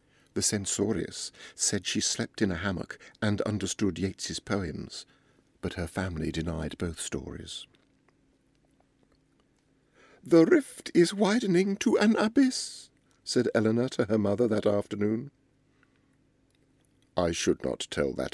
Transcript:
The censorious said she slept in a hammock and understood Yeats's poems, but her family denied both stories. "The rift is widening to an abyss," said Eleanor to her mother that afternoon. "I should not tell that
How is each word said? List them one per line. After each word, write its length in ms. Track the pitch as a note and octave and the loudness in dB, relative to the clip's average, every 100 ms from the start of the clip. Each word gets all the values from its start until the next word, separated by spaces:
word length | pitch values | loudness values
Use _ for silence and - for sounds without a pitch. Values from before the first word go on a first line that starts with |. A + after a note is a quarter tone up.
| _ _ _ | _ _ _
The 80 | - | -4
censorious 880 | G2+ G#2+ F#2+ - G2+ G2 - - - - - | -2 -2 -4 0 0 0 -4 -8 -12 -14 -20
said 320 | - - G#2 - | -4 -2 -2 -2
she 140 | A2 | -2
slept 420 | - - A2+ - | -2 -2 -6 -2
in 80 | G#2 | -2
a 60 | E2+ | 0
hammock 420 | G2 F2+ - - - _ | -4 -4 -8 -14 -20 _
and 180 | G#2+ G#2 | -2 0
understood 580 | - G#2 F#2+ - G#2 E2 | -2 -2 -4 -2 -2 0
Yeats's 400 | F#2+ F2+ - - | -4 -4 -10 -10
poems, 640 | - G2+ F2 C#2+ - - - _ _ _ _ _ | -4 -4 -4 -8 -10 -14 -18 _ _ _ _ _
but 120 | F2+ | -8
her 120 | - E2 | -6 -6
family 460 | - F#2+ E2 D#2 | -4 -6 -4 -4
denied 440 | D#2 D#2+ D#2+ D#2 - | -4 -4 -4 -6 -6
both 240 | F2 D#2+ | -8 -6
stories. 680 | - - - - E2 - - _ _ _ _ _ _ _ _ _ _ _ _ _ _ _ _ _ _ _ _ _ _ _ _ - | -8 -8 -10 -14 -14 -16 -18 _ _ _ _ _ _ _ _ _ _ _ _ _ _ _ _ _ _ _ _ _ _ _ _ -20
"The 200 | - E3+ | 4 8
rift 460 | E3 E4 - - - | 8 6 4 -12 0
is 220 | - E3+ | 4 4
widening 640 | G3 G3+ A3 G#3 F3 G3 G3+ | 4 2 2 4 4 2 0
to 200 | - - | 2 4
an 180 | G#3 A3 | 4 4
abyss," 760 | A3 B3 C4 - - - - _ _ _ | 2 4 4 2 -8 -12 -20 _ _ _
said 260 | - C3 A#2 | -2 0 2
Eleanor 340 | - A2 A2+ B2+ | 2 2 2 -2
to 160 | - A2+ | -2 0
her 120 | A2 | 2
mother 300 | G2+ G2+ A#2+ | 2 2 2
that 180 | G#2+ G#2 | 2 2
afternoon. 640 | G2+ - G#2 G#2 A2+ C#3 _ _ _ _ _ _ _ _ _ _ _ _ _ _ _ _ _ _ - | 0 -2 -4 -2 -2 -6 _ _ _ _ _ _ _ _ _ _ _ _ _ _ _ _ _ _ -2
"I 140 | F2 | 0
should 320 | E2+ - D2+ | 0 0 0
not 240 | C2 A#1 - | -2 -6 -8
tell 240 | - C#2+ | -4 -2
that 180 | B1+ C2 | -2 -6